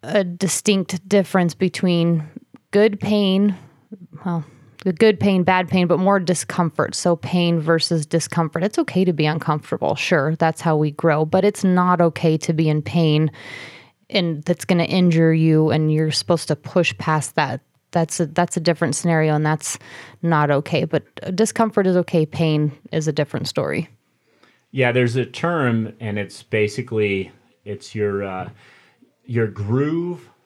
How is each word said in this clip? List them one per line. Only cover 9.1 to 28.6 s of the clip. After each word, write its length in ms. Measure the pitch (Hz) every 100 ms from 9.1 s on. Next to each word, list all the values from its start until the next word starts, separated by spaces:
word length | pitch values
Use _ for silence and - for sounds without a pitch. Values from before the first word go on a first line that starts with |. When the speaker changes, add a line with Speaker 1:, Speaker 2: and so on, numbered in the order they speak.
Speaker 1:
be 120 | 156 151
uncomfortable. 680 | 156 - 151 - - - -
Sure, 400 | - 170 139 160
that's 260 | 160 -
how 140 | 170 156
we 160 | 151
grow, 320 | 143 165 151
but 220 | 156 190 196
it's 180 | 208
not 380 | 190 180 180 180
okay 360 | 170 - 170 156
to 140 | -
be 160 | 160 160
in 120 | 151
pain 500 | 147 170 160 151 156 - - - - - - _ _
and 340 | - 175 151
that's 220 | 151 175 -
gonna 180 | 180
injure 500 | 165 190 180 160 165
you, 380 | 160 160 156 156
and 200 | 151 156
you're 200 | 156 156
supposed 360 | 147 - 170 -
to 60 | 151
push 400 | - - 151 120
past 380 | - 156 - -
that. 260 | 143 127 _ _ _
That's 280 | 175 160 -
a, 80 | 165
that's 300 | 160 175 -
a 20 |
different 360 | 165 160 160 -
scenario, 380 | 175 165 156
and 120 | 151 151
that's 340 | 156 - - - - - -
not 300 | 165 160 147
okay. 320 | 139 147 160
But 520 | 165 160 - - - 185
discomfort 520 | 220 - 226 214 190
is 80 | 180
okay. 300 | 175 175 156
Pain 480 | - 165 151 151 139 -
is 160 | 160 156
a 60 |
different 340 | 147 147 131 -
story. 420 | - 76 73 165 _ _ _ _ _ _ _ _
Speaker 2:
Yeah, 220 | 135 127
there's 240 | 123 123 120
a 100 | 123
term, 680 | - 170 170 131 113 110 -
and 200 | 110 104
it's 240 | 98 -
basically, 880 | - 113 104 - - 113 104 98 95 - _ _ -
it's 300 | 101 - 110
your, 280 | 104 98
uh, 260 | 98 92 90 -